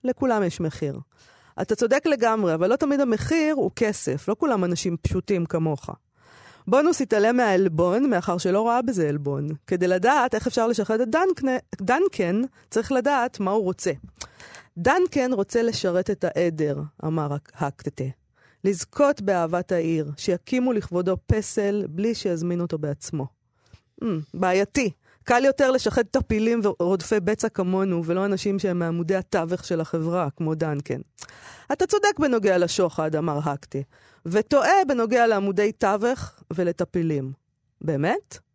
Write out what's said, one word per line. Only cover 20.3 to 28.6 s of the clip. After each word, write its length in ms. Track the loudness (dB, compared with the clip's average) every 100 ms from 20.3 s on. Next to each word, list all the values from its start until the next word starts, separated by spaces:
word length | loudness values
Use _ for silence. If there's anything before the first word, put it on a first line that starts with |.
| -4 -2 -2 0
לכבודו 440 | -2 -2 -2 -2 -4 0
פסל 580 | -2 0 -2 0 -2 -4
בלי 260 | -2 -2 -2
שיזמין 460 | -2 -2 -2 -2
אותו 160 | -2 -4
בעצמו." 500 | -6 -6 -8 -8 -8 _ _ _ _ -20 _ -8
Hmm, 40 | -4 -4 -6
בעייתי. 560 | -4 0 2 0 0 -2 -4 _ _
קל 220 | 2 4 4
יותר 260 | 4 2
לשחד 300 | 4 2 0 0
טפילים 500 | -2 0 0 2 2
ורודפי 560 | 0 0 0 0 0 0
בצע 300 | 0 0 -2
כמונו, 560 | -2 0 0 0 0 0
ולא 200 | 0 0
אנשים 340 | -2 -2
שהם 200 | -2